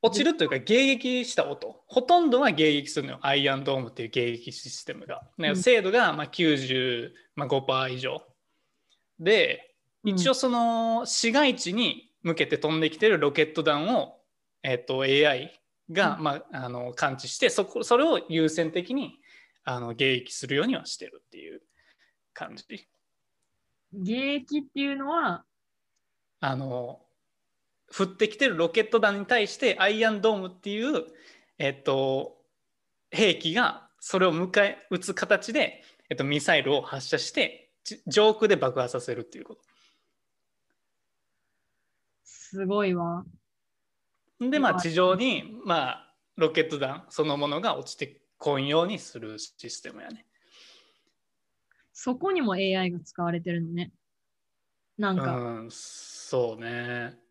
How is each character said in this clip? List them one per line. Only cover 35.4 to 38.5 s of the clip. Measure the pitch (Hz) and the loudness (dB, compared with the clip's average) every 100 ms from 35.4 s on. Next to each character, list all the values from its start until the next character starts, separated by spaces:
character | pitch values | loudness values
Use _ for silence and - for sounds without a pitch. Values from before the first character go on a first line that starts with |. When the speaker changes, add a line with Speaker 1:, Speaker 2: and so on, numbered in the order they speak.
| - | 0
Speaker 1:
で、 | 226 226 - - _ _ | -2 -2 -4 -20 _ _
え | |
っ | - | -6
と、 | |
ミ | 139 147 | -2 -2
サ | - 160 | 2 2
イ | |
ル | 135 143 | 4 0
を | |
発 | - 139 131 | -2 -10 -4
射 | 151 | -4
し | - | -2
て、 | - 208 - _ _ | -2 -2 -4 _ _
じ-、 | - - - | -16 -12 -2
上 | - 214 214 | 4 4 4
空 | |
で | 220 | 4